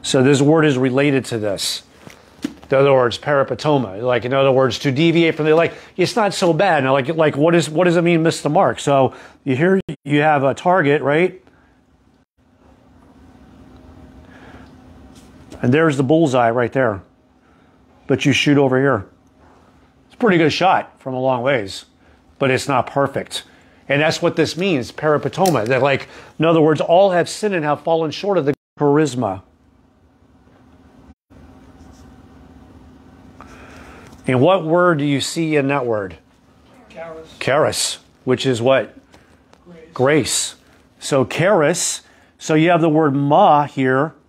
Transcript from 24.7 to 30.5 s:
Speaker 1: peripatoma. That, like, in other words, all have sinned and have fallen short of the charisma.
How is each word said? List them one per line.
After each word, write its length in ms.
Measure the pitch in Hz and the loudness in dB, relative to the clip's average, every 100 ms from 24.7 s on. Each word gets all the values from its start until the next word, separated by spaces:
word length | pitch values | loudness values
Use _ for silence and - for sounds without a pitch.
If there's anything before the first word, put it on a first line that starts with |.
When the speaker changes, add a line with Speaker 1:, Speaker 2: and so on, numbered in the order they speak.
| 151 107 | -4 -6
Speaker 1:
peripatoma. 760 | - 156 147 131 - 185 139 110 | -6 -2 -2 -4 -2 -2 0 0
That, 160 | 131 | 0
like, 260 | 139 135 - - - - | 0 -2 -6 -20 -20 -2
in 60 | 156 | 2
other 140 | 165 | 4
words, 220 | 156 151 | 2 2
all 300 | 139 170 196 | 2 4 4
have 180 | 180 160 | 2 -2
sinned 240 | - 214 | -4 -4
and 100 | 185 | -4
have 200 | 151 143 | -4 -4
fallen 260 | - 165 160 | -2 -2 -2
short 300 | 139 202 190 | -6 -2 -2
of 60 | 139 | -2
the 100 | 139 _ - | -6 _ -2
charisma. 640 | 147 143 156 123 110 95 - _ _ _ _ _ _ _ _ _ _ | 2 2 0 -2 -6 -6 -14 _ _ _ _ _ _ _ _ _ _